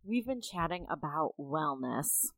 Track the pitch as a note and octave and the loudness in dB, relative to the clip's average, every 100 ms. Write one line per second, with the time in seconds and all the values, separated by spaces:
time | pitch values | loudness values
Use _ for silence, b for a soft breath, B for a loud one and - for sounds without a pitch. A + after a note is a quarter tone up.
0 | G3 A#3+ A#3+ B3+ - F3+ E3 F3+ - D3+ | 2 0 2 -4 -4 0 0 0 -2 -4
1 | D3 D3+ D#3 - C#3 D3+ D3+ C3+ B2+ A#2+ | -2 0 0 -2 -2 2 2 0 0 0
2 | D3+ - - | 2 2 0